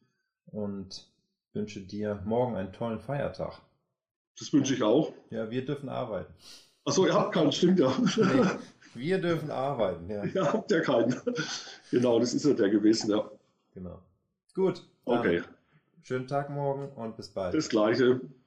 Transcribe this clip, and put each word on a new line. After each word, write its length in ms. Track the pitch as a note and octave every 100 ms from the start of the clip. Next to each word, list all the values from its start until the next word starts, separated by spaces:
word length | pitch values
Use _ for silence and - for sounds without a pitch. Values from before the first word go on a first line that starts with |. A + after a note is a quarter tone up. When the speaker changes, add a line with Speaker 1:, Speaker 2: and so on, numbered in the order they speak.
| _ _ _ _
Speaker 1:
Und 680 | _ G#2+ G2+ G2 F#2+ - - _ _ _ _
wünsche 260 | - G#2 G#2
dir 400 | F#2 G#2 G#2 G2+ F#2
morgen 280 | A#2 B2 G#2
einen 160 | F#2+
tollen 260 | - A#2 A2+
Feiertag. 640 | - C#3 - - - - _ _ _ _ _ _ _ -
Speaker 2:
Das 140 | -
wünsche 220 | D3+ C3+
ich 80 | B2
auch. 320 | G#2+ B2+ F#3 - _
Speaker 1:
Ja, 200 | A2+ A2
wir 140 | B2
dürfen 240 | B2+ C#3+ C3
arbeiten. 460 | B2 A#2+ G2 F2+ - - - _ _ -
Speaker 2:
Ach 60 |
so, 140 | F#3+ E3+
ihr 80 |
habt 180 | G3 G3
keinen, 180 | F3+ D3+
stimmt 260 | - F3+ F#3
ja. 180 | C3 C3
Speaker 1:
Nee, 440 | F#3+ - F#3+ F3+ A3 - - - -
wir 240 | A2+ C#3+ F#3
dürfen 320 | E3+ D#3+ D3+
arbeiten, 600 | A#2+ C3+ C3 G2 E2+ E2+
ja. 120 | G#2
Speaker 2:
<laughs> 100 | B2+
Ihr 180 | F#3+ F3
habt 180 | G#3+ -
ja 100 | E3
keinen. 360 | D#3 B2 A#2+ B2 - B3 D3 - - - -
Genau, 280 | B2 A#2+ A#2
das 160 | B2
ist 100 | C3+
ja 80 | D3
der 160 | A#2 G2+
gewesen, 420 | G#2 G#2+ A2+ A2+
ja. 200 | G#2 - - _ _ _
Speaker 1:
Genau. 300 | G2 F2+ E2 _ _ _ _ _
Gut, 320 | - F#3+ F3+ - _ -
dann 140 | B2
Speaker 2:
Okay. 220 | G#2+ E3+ E2+ - _ _ _ _
Speaker 1:
schönen 240 | - B2+ B2+
Tag 240 | C#3 C#3
morgen 400 | C#3+ C#3 C#3 C#3
und 260 | B2+ A2 A2
bis 120 | -
bald. 240 | - F#2
Speaker 2:
Das 160 | F2 -
Gleiche. 500 | A2+ G#2+ A#2+ B2+ B2+ - -